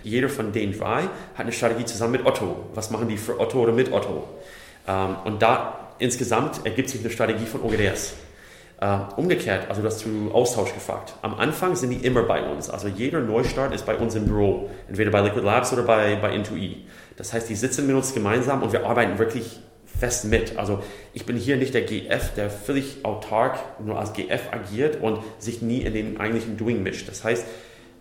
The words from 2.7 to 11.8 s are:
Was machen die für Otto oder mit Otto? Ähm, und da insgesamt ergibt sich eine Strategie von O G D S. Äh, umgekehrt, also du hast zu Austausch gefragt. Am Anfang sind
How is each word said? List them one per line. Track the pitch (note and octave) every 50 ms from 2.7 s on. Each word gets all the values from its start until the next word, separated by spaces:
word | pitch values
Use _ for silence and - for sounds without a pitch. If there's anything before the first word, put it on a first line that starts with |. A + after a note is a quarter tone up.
| -
Was | A2 G#2+ -
machen | A2+ G#2+ A#2 A2
die | G#2+
für | G2+ - A#2+ - -
Otto | A#2 - - C3
oder | A#2 A2+
mit | A2+ B2 B2+ -
Otto? | C3 G#2+ - - E2+ D2+ - - - - - - - - - - - - -
Ähm, | - F#2+ F#2+ F#2+ F#2+ F#2+ - -
und | G#2+ G#2+ G2+
da | A2+ A2+ B2 - - - - - - - - -
insgesamt | B2 B2 - - B2+ - A#2 A2+ C#3+ D#3 - - -
ergibt | A2+ - - - -
sich | - G#2+
eine | G#2+ A2+
Strategie | - - A2+ A2+ A2 G#2+ A#2
von | - - C3
O | B2+ A2+
G | G#2+ G#2
D | G#2
S. | F#2+ - - - - - - - - - - - - - - - - - -
Äh, | G2+ G2+ G2+ G2+ G2+ - -
umgekehrt, | B2+ D#3 F3+ F3 - - A2 F#2+ F#2 - -
also | G2+ G#2
du | G#2 -
hast | - -
zu | - A2+ G#2+ G#2+ G#2+ G#2
Austausch | - A#2+ B2+ - - A2+ F#2+ F#2+
gefragt. | - - - - G2 G2 - - - -
Am | - G#2+ G2+
Anfang | - A#2 D3+ D#3 - F#3 F#3 E3+
sind | -